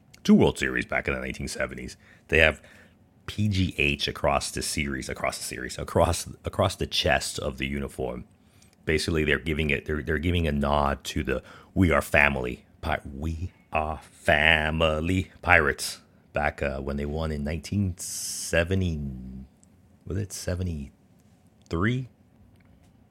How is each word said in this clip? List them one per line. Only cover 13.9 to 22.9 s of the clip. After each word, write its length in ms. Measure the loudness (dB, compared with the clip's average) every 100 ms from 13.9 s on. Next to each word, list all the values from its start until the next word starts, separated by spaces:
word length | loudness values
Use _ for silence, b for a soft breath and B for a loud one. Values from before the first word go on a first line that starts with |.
| -6 -12
Family 1200 | -6 2 6 6 6 4 2 2 2 2 0 -2 -2
Pirates" 600 | 6 6 6 0 -4 -10 _ _ _
back, 320 | -2 -2 0
uh, 160 | -2 -2
when 160 | -4 -2
they 100 | -2
won 240 | -2 -2
in 140 | -2
nineteen 520 | -4 -6 -4 0 0 -2
seventy, 1040 | -8 -8 -8 -8 0 2 2 2 0 -2 -6 -8 -12 -14 -16 _ _ _ _ _
was 140 | -8 -6
it 140 | -6
seventy-three? 1800 | -6 -4 -4 -4 -6 -10 _ _ _ _ _ _ _ -4 0 0 0 -6 _ _ _ -20 _ -20 -20 _